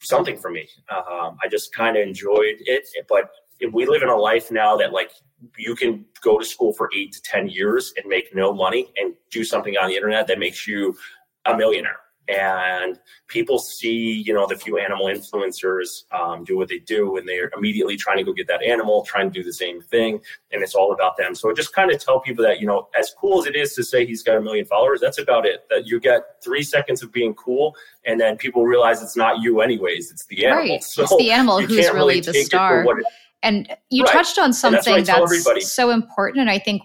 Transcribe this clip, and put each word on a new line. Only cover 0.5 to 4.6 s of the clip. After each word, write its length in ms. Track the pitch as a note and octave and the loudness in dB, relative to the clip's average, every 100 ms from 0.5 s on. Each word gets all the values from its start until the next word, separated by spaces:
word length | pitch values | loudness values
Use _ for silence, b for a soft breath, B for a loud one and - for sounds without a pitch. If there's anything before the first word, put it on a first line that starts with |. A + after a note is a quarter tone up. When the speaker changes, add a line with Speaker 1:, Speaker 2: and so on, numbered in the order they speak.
Speaker 1:
me. 180 | E2 D2+ _ - | -10 -14 _ -10
Um, 500 | F#2+ F2+ F2 F2+ F2 | -10 -8 -8 -8 -6
I 60 | F#2+ | -4
just 240 | G#2 - | -4 -6
kinda 260 | A2+ A2+ G#2+ | -4 0 0
enjoyed 560 | G2+ F#2 G2+ G#2+ G#2+ G#2+ | -2 -4 0 2 2 -2
it, 260 | - C3 - E2+ - | -4 -4 -4 -12 0
but 220 | G2+ - - _ _ A#2 | 0 0 -10 _ _ -4
we 140 | A2+ B2+ | 0 2
live 160 | D3+ | 2
in 60 | C3 | 2
a 80 | A2 | 2
life 340 | G#2+ A2+ - | 2 0 -2
now 260 | A2+ | 0